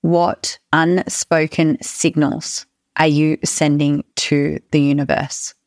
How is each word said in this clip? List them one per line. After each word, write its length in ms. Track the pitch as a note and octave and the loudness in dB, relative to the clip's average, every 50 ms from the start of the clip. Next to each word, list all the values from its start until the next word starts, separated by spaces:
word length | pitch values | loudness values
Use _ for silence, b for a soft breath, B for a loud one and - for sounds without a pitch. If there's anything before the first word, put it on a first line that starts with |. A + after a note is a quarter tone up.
| - | 0
what 540 | E3 E3+ E3+ F3 F#3 G#3 _ - - - - _ _ | 2 2 2 2 0 -2 _ -8 -10 -10 -12 _ _
unspoken 1080 | - D#3 E3 E3+ F3+ F3+ - - - - - _ E3+ D#3+ D#3 D#3 - - E3 D#3 D3+ - | 0 2 4 4 2 0 0 -2 -6 -8 -2 _ 2 2 2 0 0 0 2 2 0 -2
signals 840 | - - - - - E3 - D3+ D3 C#3 - - - - - - - _ _ _ _ _ _ | -4 -12 -8 -2 -2 0 0 2 0 0 -2 -6 -8 -8 -10 -10 -12 _ _ _ _ _ _
are 120 | - D#3 | 2 2
you 320 | D#3+ D3 D3 D3+ D#3 D#3 - - | 4 4 4 2 2 0 -2 -4
sending 600 | C#3+ - - D#3 D3+ D3 D3 D3 C#3+ D3 C#3+ - _ _ | -6 -2 0 2 2 2 2 2 0 0 -2 -4 _ _
to 440 | - - - D3+ D3 C#3+ D3+ D3+ D3+ _ _ | -8 -2 0 0 0 0 -2 -4 -6 _ _
the 100 | - D3+ | 0 2
universe? 760 | C#3+ C#3+ C#3+ C#3+ C#3+ C3 - - - C3+ - - - - - _ _ | 2 4 2 0 0 0 -2 -2 -2 -6 -8 -12 -12 -14 -14 _ _